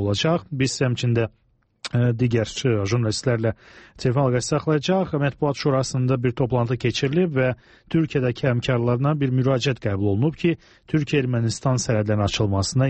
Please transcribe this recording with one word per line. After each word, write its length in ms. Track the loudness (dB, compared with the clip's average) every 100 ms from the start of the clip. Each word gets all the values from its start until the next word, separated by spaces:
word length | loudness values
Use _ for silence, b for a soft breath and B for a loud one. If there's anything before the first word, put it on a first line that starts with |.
| 0
olacaq. 420 | 0 0 -2 -4
Biz 300 | -2 -2 0
həmçində, 480 | -2 0 0 0 -2 _ _ _ _ _ -4
e, 40 | 0 0
digər, 320 | 2 0 0 -2
e, 380 | -2 0 0 0
jurnalistlərlə 680 | 0 0 -2 -2 0 -2 -4 B B B -4
telefon 300 | -2 2 2
əlaqəsi 240 | 0 0
saxlayacaq. 640 | -2 0 -2 0 -2 0 -2
Mətbuat 320 | -2 -2 -4 -2
Şurasında 640 | 0 0 0 -2 0 0
bir 100 | 0
toplantı 440 | -2 -2 0 0 0
keçirilib 580 | -2 -2 0 0 0 2
və 120 | 0 -2 b b b
Türkiyədəki 560 | 0 0 0 -2 0 0
həmkarlarına 680 | 0 0 0 2 2 0 0
bir 140 | 0
müraciət 480 | 2 2 2 0 -2
qəbul 320 | -2 0 0
olunub 220 | 2 0 0
ki, 200 | -2 -2 b b -2
Türkiyə-Ermənistan 920 | -2 0 0 0 0 -2 -2 0 0
sərhədlərinin 460 | 0 0 2 0 0
açılmasına 600 | 0 0 0 0 0 2